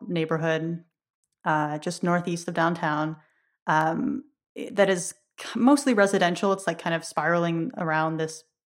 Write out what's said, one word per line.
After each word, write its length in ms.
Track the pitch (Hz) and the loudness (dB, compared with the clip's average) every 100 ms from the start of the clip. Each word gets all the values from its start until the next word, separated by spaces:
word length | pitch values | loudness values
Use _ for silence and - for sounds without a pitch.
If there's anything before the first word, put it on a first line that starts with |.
| 196 | -4
neighborhood, 760 | 170 160 165 165 160 165 170 - _ _ _ _ _ 170 | -2 0 0 0 0 -2 -6 -10 _ _ _ _ _ 0
uh, 320 | 156 151 151 | 0 0 -4
just 260 | 180 170 | -6 -2
northeast 440 | 180 175 175 170 175 | 0 0 0 -4 -4
of 60 | |
downtown, 640 | 170 165 170 160 151 156 160 _ _ _ _ - | 0 0 0 -2 -2 -4 -6 _ _ _ _ 0
um, 560 | 156 160 165 - - - _ _ - | 2 2 0 -2 -4 -8 _ _ -14
i-, 120 | - | -4
that 180 | - 190 | 2 2
is 240 | 185 - - _ - | 2 -4 -10 _ -18
k-, 120 | - - | -10 2
mostly 380 | 247 285 269 | 4 4 4
residential. 580 | 214 196 196 175 175 196 | 4 4 4 2 2 0
It's, 160 | 190 - | 0 -2
like, 120 | 165 | -4
kind 160 | 170 165 | -2 -4
of 100 | - | -4
spiraling 680 | - 156 170 170 165 165 - | -2 0 2 2 0 -4 -4
around 400 | 165 156 160 160 | -2 0 0 -2
this 260 | 160 - - _ | -4 -8 -18 _